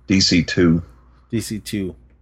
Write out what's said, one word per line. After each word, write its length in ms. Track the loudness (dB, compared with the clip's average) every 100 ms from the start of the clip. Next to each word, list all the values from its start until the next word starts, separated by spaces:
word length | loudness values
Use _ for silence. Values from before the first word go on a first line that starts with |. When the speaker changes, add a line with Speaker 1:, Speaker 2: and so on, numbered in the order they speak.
| -2
Speaker 1:
D 140 | 0
C 220 | 2 2
two. 400 | 0 2 4 2 -2 -16 _ _ _
Speaker 2:
D 100 | -8
C 200 | -6 -10
two. 340 | -6 -6 -6 -10 _ _